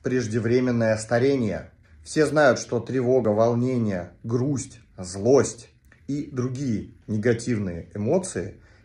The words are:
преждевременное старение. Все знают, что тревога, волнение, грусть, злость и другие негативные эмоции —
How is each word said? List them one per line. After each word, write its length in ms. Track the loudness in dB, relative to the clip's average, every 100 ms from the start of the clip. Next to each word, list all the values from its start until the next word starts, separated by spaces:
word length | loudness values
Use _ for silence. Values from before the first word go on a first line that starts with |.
преждевременное 920 | -2 -2 -2 -2 2 2 2 2 2 0
старение. 720 | 0 2 2 2 0 -4 -10 _ _ -20
Все 220 | -6 0 2
знают, 340 | 6 6 4
что 220 | -2 -6
тревога, 480 | -2 -2 2 2 2
волнение, 840 | 2 2 2 0 0 0 -2 -8 -12
грусть, 600 | -4 -2 0 -2 -6 -16 _ -16
злость 720 | -12 -4 4 4 4 -4 -20 _ _ -20 -8
и 220 | -8 -6
другие 640 | -6 -6 -4 -4 -4 -6 -16 -6
негативные 840 | -2 0 0 -2 -4 -4 -8 -10
эмоции — 680 | -6 0 0 -2 -8 -8 -12 -20 -20